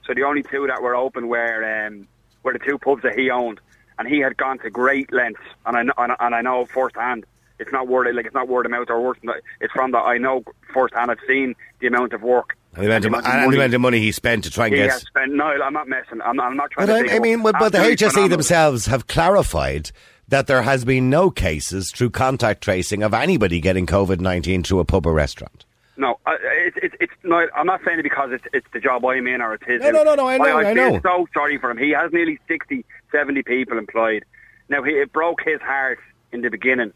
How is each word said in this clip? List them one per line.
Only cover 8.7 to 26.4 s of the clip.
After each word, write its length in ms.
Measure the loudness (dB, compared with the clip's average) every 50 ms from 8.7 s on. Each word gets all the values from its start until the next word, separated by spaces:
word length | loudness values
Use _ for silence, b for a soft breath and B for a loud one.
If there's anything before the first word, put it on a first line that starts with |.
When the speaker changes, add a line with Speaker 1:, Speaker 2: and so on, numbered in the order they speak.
Speaker 1:
mouth 180 | -4 -4 -4 -2
or 100 | -2 -2
word, 200 | -2 -2 -4 _ -8 -8 -10 -8 B B B B
it's 120 | -10 -6 -2
from 180 | -2 -2 0
that 80 | 0 0
I 160 | 2 2 0
know 260 | 0 0 -2 -2 -2 -6 -10 -20 _ _ -4 0
firsthand. 380 | 0 0 0 0 -2 -2 -2
I've 80 | -4 -6 -2
seen 280 | -2 0 0 0 -4 -6 B B B B _
the 80 | -2
amount 260 | 0 0 0 -2 -2 -6
of 80 | -6
work 340 | 0 2 2 2 2 -2 -12 _ _ _ -6
Speaker 2:
And 80 | -2 0
the 40 |
amount 180 | 2 2 2 2
of 80 | 0 -2
Speaker 1:
and 0 |
the 20 |
Speaker 2:
mo-, 0 |
Speaker 1:
amount 80 | 0 0
of 80 | 0 2
Speaker 2:
and 80 | 4
the 40 | 4
Speaker 1:
money 100 | 4 4
Speaker 2:
amount 160 | 4 4 4 2
of 80 | 2
money 180 | 4 4 4 4
he 120 | 2 2
spent 320 | -2 0 0 0 0 0 -2
to 80 | -6
try 160 | -2 0 0
and 80 | 2 2
Speaker 1:
he 60 | 2
Speaker 2:
get 100 | 2 2
Speaker 1:
has 100 | 0 -2
spent... 320 | -6 -6 _ -4 -2 0 0
No, 120 | 0 0
I'm 280 | 0 0 0 -2 -2 -4
not 140 | -6 -6
messing. 340 | -6 -8 -8 -8 -10 -12 -6
I'm, 180 | -4 -2 -2 -2
I'm 160 | -2 -2 -2
not 140 | -4 -6 -6
trying 160 | -2 -2 2
Speaker 2:
But 80 | 2 2
Speaker 1:
to 60 | 2
Speaker 2:
I, 20 |
Speaker 1:
dig 100 | 2 2 2
Speaker 2:
I 20 |
Speaker 1:
up 60 | 2 2
Speaker 2:
mean, 180 | 2 2 2
but, 140 | 2 2 2
but 140 | 4 2 4
the 80 | 4 4
Speaker 1:
absolute 140 | 4 4 4
Speaker 2:
H 80 | 4 2
S 80 | 2
E 20 | 4
Speaker 1:
phenomenal 240 | 4 4 4 2
Speaker 2:
themselves 480 | 2 2 2 4 6 6 4 4 0 0
have 220 | 0 -2 -2 -2
clarified 840 | -2 0 2 2 4 4 4 2 2 0 -2 -2 -2 -2 -4 -6 -8 b b b b b b b
that 180 | 0 0 0 2
there 160 | 2 2 2
has 240 | 4 2 2 2 2
been 240 | 0 2 2 4 4
no 220 | 4 4 4 2
cases 600 | 2 0 -2 0 0 -2 -6 -6 -6 -6 -6 -6
through 200 | -2 0 -2 0
contact 500 | 2 0 0 0 2 2 0 0 0 0
tracing 400 | 0 0 0 0 0 -2 -2 0
of 120 | 0 0 2
anybody 440 | 2 2 2 2 2 2 2 2 2
getting 280 | 2 2 2 2 0
covid 320 | 2 2 2 2 2 0 0
nineteen 420 | 0 0 0 0 -2 0 -2 -2
through 180 | 0 2 2 2
a 60 | 2
pub 220 | 2 2 2 2
or 60 | 2 2
restaurant. 520 | 2 0 0 -4 -12 -18 -20 _ _ -20 _ _ _ _ _ _ -4
Speaker 1:
No, 200 | -2 -2 -2 -2 _
I, 100 | -4 -4
it's, 380 | -2